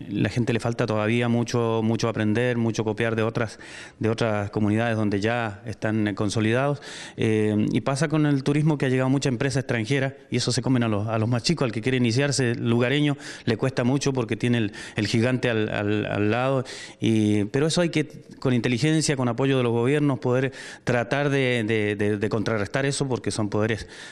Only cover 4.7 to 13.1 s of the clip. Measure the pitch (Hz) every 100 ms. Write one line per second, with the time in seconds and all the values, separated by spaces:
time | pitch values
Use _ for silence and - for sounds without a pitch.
4.7 | 107 117 110 107 104 107 120 113 98 -
5.7 | 92 110 110 104 98 104 113 107 120 143
6.7 | 139 - - - - 113 107 107 104 107
7.7 | - 127 135 156 156 151 143 135 147 156
8.7 | 143 135 131 131 135 143 117 131 127 -
9.7 | 120 107 139 135 - - 120 120 123 120
10.7 | 127 117 104 110 110 107 123 - 165 131
11.7 | 110 120 127 123 113 143 135 123 117 120
12.7 | 117 123 143 147